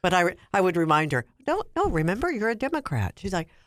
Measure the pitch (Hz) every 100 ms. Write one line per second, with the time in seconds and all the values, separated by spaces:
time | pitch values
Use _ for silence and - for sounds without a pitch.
0 | 175 180 175 180 - 202 185 170 165 151
1 | 156 135 120 _ - 349 - - - -
2 | 156 196 349 285 214 226 269 320 285 123
3 | 95 - 196 190 160 _